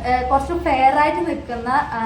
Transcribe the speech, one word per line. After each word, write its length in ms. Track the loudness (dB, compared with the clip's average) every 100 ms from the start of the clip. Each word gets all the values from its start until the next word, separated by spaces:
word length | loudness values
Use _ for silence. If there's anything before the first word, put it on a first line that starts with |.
| -2
ഏഹ്, 220 | 0 0
കുറച്ച് 240 | -2 -2
ഫെയർ 440 | -2 0 4 4 4
ആയിട്ട് 320 | 2 2 -2
നിൽക്കുന്ന, 400 | -4 -6 -8 -2
ആ, 320 | -2 0 -2